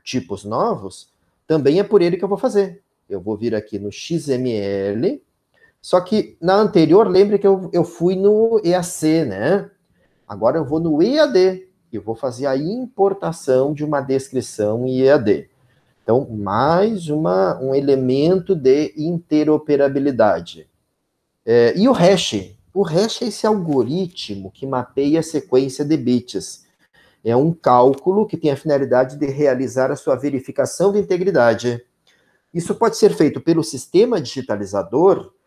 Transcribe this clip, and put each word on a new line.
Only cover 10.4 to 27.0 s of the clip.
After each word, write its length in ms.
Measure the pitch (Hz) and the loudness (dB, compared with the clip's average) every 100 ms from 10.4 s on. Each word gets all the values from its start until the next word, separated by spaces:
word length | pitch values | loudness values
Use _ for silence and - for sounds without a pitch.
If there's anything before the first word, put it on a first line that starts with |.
| 110 156 | 0 0
eu 60 | |
vou 160 | 135 160 | -2 -2
no 200 | 165 147 | 0 2
E 160 | 202 294 | 2 2
A 100 | 294 | 2
D 420 | 214 185 185 - _ _ | 4 2 0 -10 _ _
e 60 | 110 | -10
vou 180 | 98 113 | -10 -8
fazer 300 | 131 120 139 | -8 -6 -4
a 100 | 135 | -2
importação 1160 | 156 233 247 - 196 196 170 165 - 127 139 | -4 -6 -8 0 0 0 -6 -6 0 2 2
de 120 | 147 | -2
uma 160 | 151 147 | -4 -2
descrição 840 | 135 135 131 131 110 - 104 113 | -2 -4 -2 -6 -6 -4 -2 -2
em 180 | 127 127 | -2 2
E 60 | 131 | 2
A 80 | 143 | 4
D. 320 | 107 85 - _ _ _ _ _ | 2 -2 -4 _ _ _ _ _
Então, 260 | - 117 143 | 0 0 0
mais 800 | 110 101 104 139 170 214 214 165 | -6 -4 0 2 2 0 -2 -4
uma, 480 | 151 165 185 185 - | -2 0 0 0 -2
um 120 | 131 | -2
elemento 840 | 135 139 135 127 131 156 190 180 180 | 0 2 0 2 0 2 0 0 0
de 360 | 131 139 151 151 | 2 2 0 -4
interoperabilidade. 1700 | 151 170 - 151 151 151 151 143 139 139 143 123 107 87 85 82 76 _ _ _ _ _ _ _ | -6 -6 -2 0 2 0 0 0 2 0 -2 2 2 2 -6 -18 -20 _ _ _ _ _ _ _
É, 280 | - 117 120 160 | 0 4 4 2
e 100 | 233 | 2
o 40 | |
hash? 640 | 226 175 190 - 110 92 - _ | 4 4 2 0 -6 -8 -16 _
O 80 | 180 | -4
hash 400 | 180 160 220 - | -2 0 -2 -4
é 40 | 240 | -8
esse 200 | - 220 | -4 -2
algoritmo 1040 | 214 165 139 117 170 185 - - 98 95 | 0 0 0 0 -2 -6 -8 -12 -12 -12
que 160 | - 135 | -14 -6
mapeia 540 | 131 123 - 143 160 | -6 -4 -2 0 0
a 20 | |
sequência 640 | 160 151 - 127 147 - | 0 -6 0 0 0 -2
de 120 | 147 156 | -2 -2
bits. 720 | 123 123 120 95 87 - _ _ _ _ | 0 -2 -2 -10 -12 -16 _ _ _ _